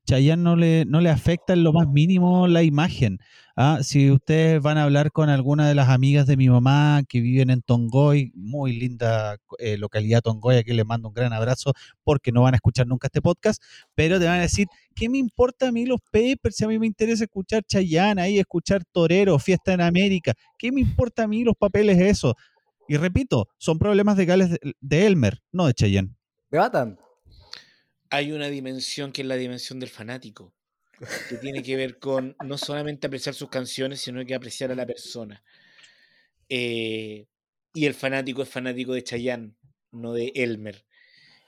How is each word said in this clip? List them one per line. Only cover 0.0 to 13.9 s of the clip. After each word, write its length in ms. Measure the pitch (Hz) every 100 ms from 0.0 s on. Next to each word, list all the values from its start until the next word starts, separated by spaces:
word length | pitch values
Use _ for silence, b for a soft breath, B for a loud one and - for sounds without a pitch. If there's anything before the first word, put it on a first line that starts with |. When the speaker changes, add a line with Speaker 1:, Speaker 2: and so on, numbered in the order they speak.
| -
Speaker 1:
Chayanne 340 | 135 139 165
no 140 | 175 170
le, 300 | 170 160 151
no 160 | 151
le 80 | 175
afecta 420 | 143 - 175 -
en 100 | 180
lo 80 | 165
más 160 | 156 160
mínimo 600 | 143 160 185 180 180 180
la 160 | 170
imagen. 560 | 165 143 175 - 120 92 b b b -
Ah, 240 | 131 156
si 260 | - 143 139
ustedes 500 | 135 - 156 160 160
van 160 | 143 151
a 40 | 147
hablar 260 | 143 147
con 180 | - 156
alguna 380 | 139 131 147 147
de 80 | 143
las 140 | 131
amigas 360 | 131 135 143 135
de 100 | 135
mi 120 | 131
mamá 540 | 123 127 143 147 147 131
que 120 | 123
viven 300 | 120 127 131
en 100 | 127
Tongoy, 680 | - 120 117 127 147 147 131
muy 380 | - 101 143 135 117
linda, 580 | 127 120 117 113 107 104 _ -
eh, 180 | 113 104
localidad 440 | 104 107 107 120
Tongoy, 340 | 117 110 117 127
a 60 |
quien 140 | 113 117
les 80 | 107
mando 240 | 117 110
un 40 |
gran 200 | 107 123
abrazo 400 | 110 113 127 - 135 B B
porque 280 | - 147 -
no 100 | 120
van 120 | 127
a 40 | 127
escuchar 300 | - 127 123
nunca 200 | 127 131
este 140 | 151
podcast, 400 | 170 175 214 214 B B B